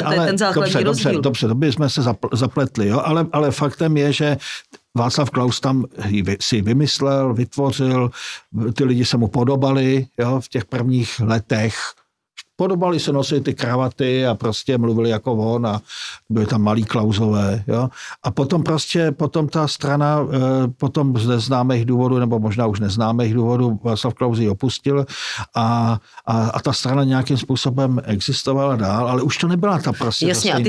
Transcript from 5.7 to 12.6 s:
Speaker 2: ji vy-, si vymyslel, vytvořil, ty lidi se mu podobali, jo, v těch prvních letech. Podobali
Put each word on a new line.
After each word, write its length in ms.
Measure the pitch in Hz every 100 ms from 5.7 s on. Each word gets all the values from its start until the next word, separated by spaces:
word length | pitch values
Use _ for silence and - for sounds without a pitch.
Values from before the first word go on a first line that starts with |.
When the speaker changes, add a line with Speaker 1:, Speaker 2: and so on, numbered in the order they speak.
| 135 110 - 101
Speaker 2:
ji 140 | 101
vy-, 160 | 92 98
si 200 | - 113
vymyslel, 720 | 98 135 147 - 139 139 131
vytvořil, 760 | 107 123 - 139 139 131 127 120 - - - _ 110 113
ty 100 | 110
lidi 220 | 131 123 120
se 120 | 120
mu 100 | 110
podobali, 800 | - 120 135 135 135 131 135 135 -
jo, 200 | 120 131
v 100 | -
těch 160 | 123 -
prvních 540 | 123 123 127 113 -
letech. 560 | 110 113 - 113 110 - - - _ _ _ - -
Podobali 440 | -